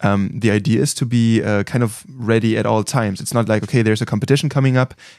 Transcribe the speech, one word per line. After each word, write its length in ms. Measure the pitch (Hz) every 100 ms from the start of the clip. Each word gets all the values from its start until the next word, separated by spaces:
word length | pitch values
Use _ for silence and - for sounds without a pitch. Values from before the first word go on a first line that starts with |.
Um, 300 | 101 101 95 -
the 100 | 107
idea 300 | 104 101 131
is 120 | 143
to 120 | - 127
be, 340 | 120 113 113
uh, 180 | 90 104
kind 220 | 101 123
of 200 | 117 - -
ready 500 | 131 110 113 113 110
at 80 | 107
all 160 | 110
times. 380 | 101 131 107 95
It's 140 | -
not 140 | 120 110
like, 140 | 107
okay, 200 | 104 120
there's 200 | 110 107
a 40 | 117
competition 420 | 107 - 139 151
coming 280 | 139 135 127
up, 180 | 127 - -